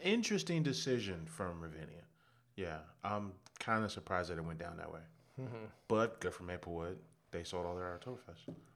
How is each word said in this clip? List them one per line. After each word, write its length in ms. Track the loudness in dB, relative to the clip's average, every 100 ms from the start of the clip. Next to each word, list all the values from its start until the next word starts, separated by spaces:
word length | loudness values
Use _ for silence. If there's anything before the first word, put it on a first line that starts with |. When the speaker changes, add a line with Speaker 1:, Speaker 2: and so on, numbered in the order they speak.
Speaker 1:
interesting 580 | 4 4 6 2 4 4
decision 640 | 4 4 4 4 2 -2 -6
from 360 | -2 -2 -2
Ravinia. 420 | -6 -8 -10 -12 -18 _ _ _ _ -6
Yeah, 240 | -4 -4 -8 -6
I'm 300 | -2 -2 -2 -8 -16 -8
kinda 300 | 2 4 4
surprised 400 | -2 0 2 2
that 80 | 0
it 60 | -2
went 140 | -4
down 160 | -6 -6
that 140 | -8
way. 100 | -10 -12 -20 -18 -10
Speaker 2:
Mm-hmm. 260 | -8 -6 -10 -10 4
Speaker 1:
But 300 | 6 6 2
good 120 | -2
for 100 | -2
Maplewood. 560 | -4 -4 -2 -2 -2 -4 -10 -20 _
They 120 | -6
sold 220 | -4 -2 -2
all 100 | -2
their 220 | -2 -4
Oktoberfest. 560 | -6 -8 -10 -14 -10 -12 -12